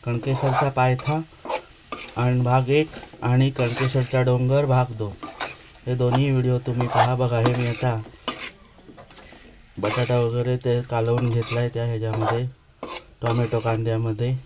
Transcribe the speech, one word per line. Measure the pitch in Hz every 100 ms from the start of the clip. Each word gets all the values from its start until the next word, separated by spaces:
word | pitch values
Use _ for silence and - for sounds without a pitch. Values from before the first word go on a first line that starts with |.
| -
कणकेश्वरचा | 117 139 131 135 127 139
पायथा | 131 127 127 - 156 160 - - - - - - - - -
आणि | 123 127
भाग | 123 127 123
एक | 143 156 - - -
आणि | 117 127 135
कणकेश्वरचा | 135 120 123 131 131 123 131
डोंगर | 127 123 127 139 143
भाग | 127 123
दोन, | 110 104 - - - - - - - -
हे | 127
दोन्ही | 123 123 143
व्हिडिओ | 131 127 123
तुम्ही | 131 120 120
पहा. | - 123 127
बघा, | 127 120
हे | 120
मी | 123 120
आता | 113 127 113 110 - - - - - - - - - - - - - - - - -
बटाटा | 98 113 123 123
वगैरे | 117 120 123 127
ते | 123 120
कालवून | 127 120 113 120 123
घेतलाय | 117 113 120 120
त्या | 117 117
ह्याच्यामध्ये, | 113 110 110 110 117 123 - _ _ - - - -
टोमॅटो | 117 117 117 117
कांद्यामध्ये. | 113 113 113 110 113 107 120 131